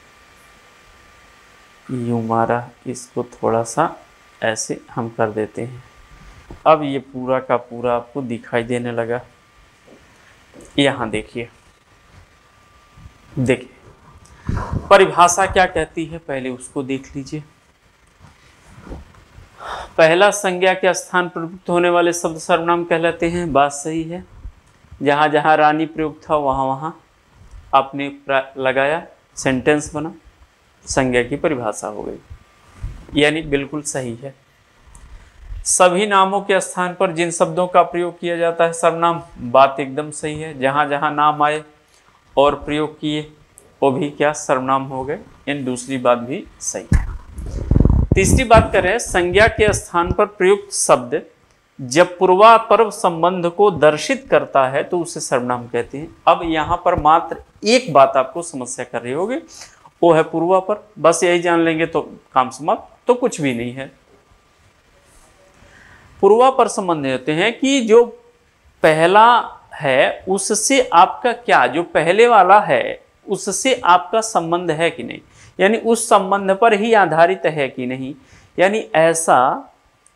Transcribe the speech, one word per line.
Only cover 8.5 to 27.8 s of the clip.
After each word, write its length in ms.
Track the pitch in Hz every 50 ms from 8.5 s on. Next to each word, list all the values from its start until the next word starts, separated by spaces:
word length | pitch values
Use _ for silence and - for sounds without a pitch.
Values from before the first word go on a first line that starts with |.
| - 120 117
देने 280 | 117 127 120 120 123
लगा। 300 | 117 117 117 113 120 123 120 - _ _ _ _ _ _ _ _ _ _ _ - - - _ _ _ _ _ _ _ _ _ _ - - - - - 139
यहाँ 320 | 143 139 123 127 120 110
देखिए, 400 | 104 107 104 - - 120 117 - _ _ _ _ _ _ _ _ _ _ _ _ _ - - _ _ _ _ _ _ _ _ _ _ _ _ _ _ - - - _ _ _ _ - 139
देखिए, 300 | 127 120 127 - - - - _ - - - _ _ - - - - - - - - - - - - - - - - -
परिभाषा 560 | 196 190 190 160 147 165 175 175 - - 190
क्या 200 | 180 - 196 185
कहती 400 | 180 - 165 156 - - 170 160
है, 120 | 147 165 170
पहले 320 | - - 143 135 127 131
उसको 340 | 127 123 - - - 147 135
देख 320 | 127 135 131 135 - -
लीजिए। 280 | 143 135 135 156 151 147 - _ _ _ _ _ _ _ _ _ _ _ _ _ _ - - _ _ _ _ _ _ _ - - - - - - - - - - - _ _ _ - - - _ - - - - - - - - -
पहला, 320 | 165 156 165 180 202 208
संज्ञा 420 | 196 202 - 190 180 180 180 190 185
के 200 | 190 190 185 175
स्थान 360 | 180 - - - 180 175 175
पर 160 | - 175 165
प्रयुक्त 240 | 165 185 185 - -
होने 200 | 175 175 175 175
वाले 240 | 175 175 170 175 170
शब्द 240 | 170 - 175 160 160
सर्वनाम 460 | - - 180 165 165 170 175 175 170
कहलाते 460 | 170 170 160 165 170 165 170 170 170
हैं, 240 | 170 175 175 165 135
बात 180 | 139 143 143
सही 320 | 143 - - 160 160 165 160
है। 220 | 160 170 180 185 - - - - - - _ _ _ _ _ _ _ - - -
जहाँ 240 | 139 143 147 151 151
जहाँ 300 | 151 151 147 156 156 151
रानी 280 | 151 151 151 156 160
प्रयुक्त 440 | 151 160 156 156 151 147 - - -
था, 60 | 165
वहाँ 300 | 151 143 139 131 135 135
वहाँ 380 | 131 131 135 156 - - - _ _ _ _ _ _ _ _ - - - - - - -
आपने 360 | 139